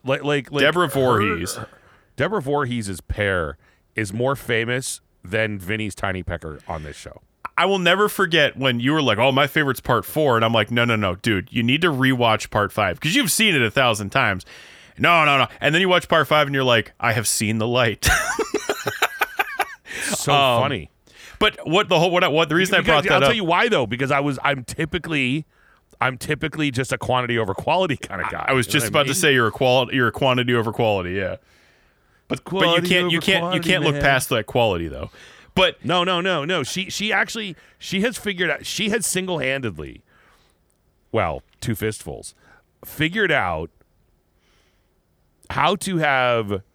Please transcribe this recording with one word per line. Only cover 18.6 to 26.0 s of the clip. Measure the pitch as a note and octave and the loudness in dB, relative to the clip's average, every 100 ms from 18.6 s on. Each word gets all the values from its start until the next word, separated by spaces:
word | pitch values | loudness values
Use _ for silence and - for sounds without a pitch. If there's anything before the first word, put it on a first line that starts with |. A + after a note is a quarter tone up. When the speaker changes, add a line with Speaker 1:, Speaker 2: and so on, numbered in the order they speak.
| - - - - - - - - - - - - - - | -4 -6 -6 -4 -4 -4 -6 -4 -6 -6 -8 -8 -14 -8
Speaker 1:
So | - - - | -6 -4 2
Speaker 2:
Um, | C#3+ C3+ A#2 | 4 4 2
Speaker 1:
funny. | C3+ A#2 D2 _ _ - - - | 0 -4 -8 _ _ -20 -20 0
Speaker 2:
but | G#3+ - | 0 0
what | - F3 G3+ | 0 0 4
the | F3 | 4
whole, | F3 | 4
what, | F3 F3 | 4 4
what | D3+ E3 | 2 2
the | |
reason | D#3+ F#3 | 2 2
I | F#3+ | 2
Speaker 1:
Because | F3 | 4
Speaker 2:
brought | D3 | 2
that | F#3+ | 4
Speaker 1:
I'll | - | 4
Speaker 2:
up | C#3 | 4
Speaker 1:
tell | |
you | A#3 | 2
why | E3+ F3 A#3 | 2 2 2
though, | F#3 | 2
because | F3+ B2 C3 | 0 -2 0
I | C#3 | 0
was, | C#3+ C3 | 0 -2
I'm | C#3+ C#3 | -2 -2
typically, | A#2+ - D#3 F3+ D#3+ D3+ B2+ D3 - _ _ _ _ - | -6 -6 -6 -6 -4 -2 0 -2 -6 _ _ _ _ -2